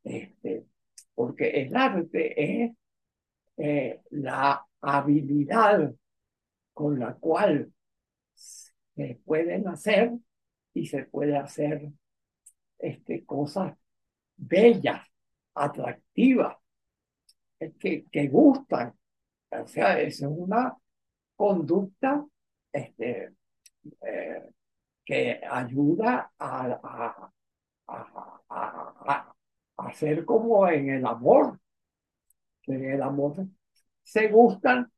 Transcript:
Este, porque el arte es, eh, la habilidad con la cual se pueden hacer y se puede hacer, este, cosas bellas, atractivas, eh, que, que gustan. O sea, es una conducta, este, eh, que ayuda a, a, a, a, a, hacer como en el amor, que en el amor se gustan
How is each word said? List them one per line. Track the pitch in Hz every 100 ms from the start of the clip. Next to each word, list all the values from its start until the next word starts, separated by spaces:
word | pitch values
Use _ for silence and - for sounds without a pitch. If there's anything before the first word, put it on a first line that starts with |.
Este, | - - 196 _ - - - _ _ - _
porque | - 123 - - 147
el | 131
arte | 226 262 190 165 175 156 - 185 226
es, | 233 - _ _ _ _ _ _ _ -
eh, | 147 147 127 - _
la | 147 131 135 139 139 - _
habilidad | 143 143 143 147 135 147 139 220 208 202 143 - _ _ _ _ _ _ _
con | - 147 135
la | 117
cual | - 165 160 202 143 - _ _ _ _ _ _
se | _ - - - _ _ - 139 123
pueden | - 156 165 185 196
hacer | 147 214 202 240 - _ _ _ _ _
y | - 156
se | 139
puede | - 139 147 143
hacer, | 143 - 151 151 147 - _ _ _ _ - _ _ _
este, | - - - 170
cosas | - 143 147 196 190 - _ _ _ _ _ -
bellas, | 127 180 233 196 131 - - _ _ _ _
atractivas, | 147 143 - 127 - _ - 247 247 - - _ _ _ _ _ _ _ _ _ _
eh, | 160 _
que, | 190 160
que | - 147 143
gustan. | 151 294 254 - 131 120 _ _ _ _ _ _
O | - -
sea, | - 196 165
es | 151 -
una | 139 156 180 220 262 - _ _ _ _ _
conducta, | _ 202 180 147 180 190 _ 269 294 - _ _ _ _
este, | 143 - - 123 101 92 _ _ _ _ _ - -
eh, | - - - - - _ _ _ _ _
que | - 135 123 - -
ayuda | 123 123 135 147 175 226 254 - _
a, | 143 131 127 127
a, | 120 123 117 - - _ _ _ _ _ -
a, | - - - - - _
a, | 185 - - - - -
a, | 143 - _ _ _ _ -
hacer | 123 - 151 156
como | 160 220 226 214 185
en | 151 139
el | 135 123
amor, | 117 135 269 277 - _ _ _ _ _ _ _ _ _ _
que | -
en | 131 135
el | 139
amor | 139 139 143 147 190 _ _ _ _ _
se | - 214 214
gustan | 214 233 - 262 247 247